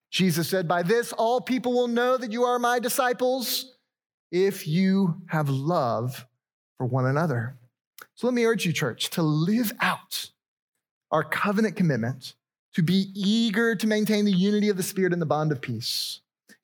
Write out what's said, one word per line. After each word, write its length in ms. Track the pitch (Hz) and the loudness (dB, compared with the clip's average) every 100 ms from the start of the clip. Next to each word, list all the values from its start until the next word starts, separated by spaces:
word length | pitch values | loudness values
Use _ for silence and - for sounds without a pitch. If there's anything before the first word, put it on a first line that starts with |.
| _ | _
Jesus 380 | - 185 156 160 | 0 2 2 0
said, 180 | 190 170 | 0 0
"By 160 | 175 | 0
this, 300 | 175 233 233 | 2 0 0
all 300 | - 226 247 | -2 0 0
people 320 | - 254 247 | 0 -2 0
will 140 | 247 240 | 0 0
know 280 | 233 247 254 | 2 2 0
that 160 | 233 | -2
you 120 | 233 | -2
are 140 | 247 247 | 0 2
my 200 | 240 247 | 0 0
disciples, 1000 | 208 - 254 247 254 262 226 - - _ _ _ _ _ _ | 0 0 0 0 0 0 -2 -6 -8 _ _ _ _ _ _
if 360 | 175 196 196 156 | 0 0 0 -2
you 540 | 165 190 190 190 160 - | 2 4 4 2 0 -4
have 240 | 160 143 | -2 0
love 760 | 135 147 175 123 110 123 - - _ _ _ _ - | -2 0 0 0 0 -4 -8 -16 _ _ _ _ -8
for 80 | 123 | -2
one 180 | 131 | 0
another." 540 | 127 143 165 120 113 - _ _ _ - - | 0 0 0 -2 -4 -10 _ _ _ -20 -20
So 120 | - 240 | -6 -2
let 60 | |
me 140 | 240 233 | 2 2
urge 180 | 220 | 0
you, 80 | 180 | -2
church, 380 | 139 131 - - | -2 -4 -4 -6
to 120 | - | 0
live 520 | 156 151 170 226 214 233 | 0 2 2 0 -2 -2
out 480 | - - - - - _ _ _ _ _ _ _ _ | -2 -4 -8 -10 -10 _ _ _ _ _ _ _ _
our 140 | 156 | -2
covenant 520 | 151 - 202 208 220 - | -2 -4 -2 0 0 2
commitment 600 | 170 123 117 127 - - _ _ _ | 0 2 -2 -6 -12 -20 _ _ _
to 100 | - | 0
be 300 | 160 190 196 | 2 2 0
eager 600 | 208 196 226 226 202 233 214 | -2 0 2 2 2 2 2
to 100 | 214 | 0
maintain 380 | 214 214 214 | 2 2 2
the 80 | 208 | 2
unity 380 | 180 202 208 208 | 2 2 2 2
of 80 | 190 | 0
the 40 | |
Spirit 300 | - 190 185 | -2 0 0
and 80 | 175 | 0
the 60 | 156 | 0
bond 260 | 151 156 | 2 0
of 80 | 139 | -2
peace. 600 | - 113 - - - - _ _ _ - | -4 -6 -6 -6 -6 -10 _ _ _ -8